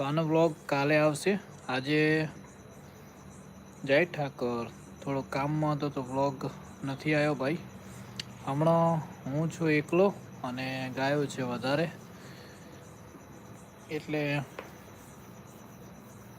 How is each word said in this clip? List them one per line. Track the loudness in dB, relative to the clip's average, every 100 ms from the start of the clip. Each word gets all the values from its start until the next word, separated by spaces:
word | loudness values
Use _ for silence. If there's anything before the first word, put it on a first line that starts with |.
| 0
આનો | 2 4
વ્લોગ | 6 6 4 0
કાલે | 2 6 6
આવશે. | 6 4 2 2 -2 -14 -4 -2
આજે | 2 4 6 4 2 -4 -16 -18 -20 -20 -20 -20 -20 -18 -18 -18 -18 -18 -18 -10 4
જય | 6 6
ઠાકર, | 0 -4 -2 -2 -2 -4 -10 -18 -10
થોડો | -2 -2 0
કામમાં | -2 0 2 2 2
હતો | 0 -2
તો | -2
વ્લોગ | 2 2 0 -6 -8 -14 -8 -6
નથી | -2 2 4
આવ્યો | 4 2
ભાઈ. | 0 0 -6 -14 -16 -14 -14 -12 -12 -8 -4
હમણાં | 2 6 6 6 4 -2 -10 -4
હું | -2 -2
છું | 0 4
એકલો | 4 4 6 6 4 -12 -8 -6
અને | -4 -4 -4 -4 0
ગાયો | 2 4 2
છે | 0 -2
વધારે, | -2 0 2 2 -2 -14 -16 -16 -16 -16 -18 -18 -16 -18 -18 -18 -18 -18 -18 -16 -18 -18 -18 -6 -6
એટલે | -2 0 2 0 -2 -10 -14 -16 -18 -18 -18 -18 -18 -18 -18 -18 -18 -18 -18 -18 -18 -18 -18